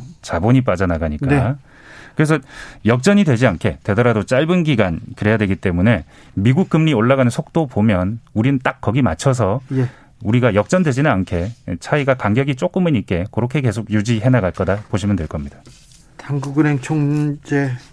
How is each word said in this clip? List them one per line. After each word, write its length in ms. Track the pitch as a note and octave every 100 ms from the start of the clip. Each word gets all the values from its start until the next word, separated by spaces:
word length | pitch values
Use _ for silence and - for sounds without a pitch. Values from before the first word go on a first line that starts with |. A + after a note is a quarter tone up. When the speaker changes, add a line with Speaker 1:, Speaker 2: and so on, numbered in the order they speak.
| - -
Speaker 1:
자본이 380 | - E2+ G#2+ C3
빠져나가니까. 680 | B2+ F2+ F#2 D#2+ D#2+ D2+ C3+
Speaker 2:
네. 260 | C#3+ A#2+ C#3+ - - - - - -
Speaker 1:
그래서 240 | D#3 D#3 - - - - G#2
역전이 400 | B2 F#3 G3+ D#3+
되지 200 | A2+ B2
않게 340 | E2 G2+ -
되더라도 400 | - G2+ A#2+ G#2+
짧은 400 | F#2+ B2+ D#3+ F3+
기간 360 | D#3 B2 F#2+ D#2+ - -
그래야 200 | G#2 A2
되기 180 | G2 F#2
때문에 500 | G2 F2 G#2 G2 - - -
미국 360 | - A2 D3 F#3+
금리 240 | D#3+ D#3+
올라가는 360 | A#2 A#2 C3+ B2
속도 380 | C#3 - E3 C#3
보면 540 | G2+ A2 F#2 F#2 A#2 _
우린 240 | G#2 B2+ C3+
딱 160 | C3+ -
거기 200 | - A#2+
맞춰서 580 | A#2 - C#3 B2 F#2+ A#2+ -
Speaker 2:
예. 160 | C3 B2+ - - -
Speaker 1:
우리가 320 | G2+ B2 A#2+ G2+
역전되지는 560 | - F#3 D#3+ B2+ D3+
않게 380 | G2 F#2 F2 G2 - - F2+
차이가 320 | - D3+ C3+
간격이 420 | C3 G#2 A2+ C#3 C3
조금은 400 | F3+ F#3+ F3 C3+
있게 300 | - F2 F2+
그렇게 260 | - B2 D3+
계속 320 | B2+ G2 G#2
유지해 380 | G#2+ G#2 A2+ B2+
나갈 220 | B2+ F2+
거다 260 | - F#2 G2+ -
보시면 280 | G2+ G2+ F#2+
될 100 | D#2
겁니다. 300 | D#2+ C#2 - - - - - - -
Speaker 2:
한국은행 560 | - C#3 C#3 C#3+ D3+ C#3+
총재, 920 | C3+ D#3 C#3+ D3 D3 C#3+ - C#3+ C3+ B2 -